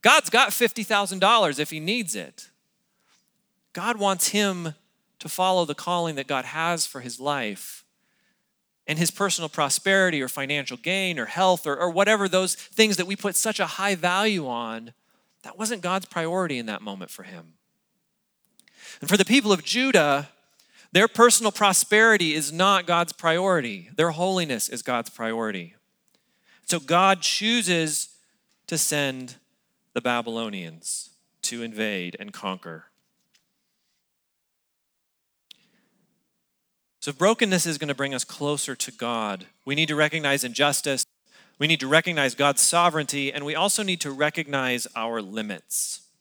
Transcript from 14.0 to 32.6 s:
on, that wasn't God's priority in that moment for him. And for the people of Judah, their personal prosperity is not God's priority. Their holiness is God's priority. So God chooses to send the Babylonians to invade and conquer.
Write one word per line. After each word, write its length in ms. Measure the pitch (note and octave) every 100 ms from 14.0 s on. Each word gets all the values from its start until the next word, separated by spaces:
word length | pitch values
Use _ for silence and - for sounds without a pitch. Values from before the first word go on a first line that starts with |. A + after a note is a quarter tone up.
| F3 F#3 G#3+ G3 C#3
on, 460 | A#2+ A#2 A2+ A#2 _ _ _ _ _
that 160 | - F3+
wasn't 240 | G#3+ A3+
God's 240 | F3 C#4 F#3
priority 520 | - E3 F3+ F3 C3
in 80 | A2+
that 160 | G#2
moment 280 | G#2 G2 F#2
for 140 | -
him. 300 | F#2+ F2+ E2 D#2+ _ _ _ _ _ _ _ _ _ _ _ _ - -
And 100 | D3
for 60 | G3+
the 80 |
people 280 | F#3+ B3+ G#3+
of 120 | F#3
Judah, 640 | - A#3+ C4 G#3+ D3 C#3 C#3+ _ _ _ _ _ _
their 160 | F3 A3+
personal 420 | - A#3 A3+ A3
prosperity 840 | - G#3 F#3 - G#3+ A3+ G#3+ E3+
is 200 | D3+ C#3+
not 340 | D#3+ F#3+ G3 F3
God's 260 | F3 E3+
priority. 800 | - E3+ E3 F#3+ F3 A#2+ G2 F2 C3+
Their 160 | E3
holiness 560 | D#3 F3+ F#3+ E3 A#2+ -
is 140 | B2
God's 280 | - B2 A#2
priority. 640 | - A2+ A2+ A2 F#2+ E2+ _ _ _ _ _ _ _ _ _ -
So 120 | E3+
God 440 | C3+ E3+ F#3+ F#3+
chooses 880 | - - G#3+ A#3+ F3+ E3+ D#3+ D3 - _ _ _ _ _ -
to 100 | E3
send 560 | - D3 C#3+ C3 B2+ B2+ _ _ _ _ _
the 60 | -
Babylonians 1120 | B2 A#2+ A#2 A2+ A2+ G2+ E2+ E2 - - - _ _ _
to 220 | - A#2+
invade 520 | A2+ A2 A2 G2+ F2 -
and 120 | G#2
conquer. 520 | - G2+ F#2+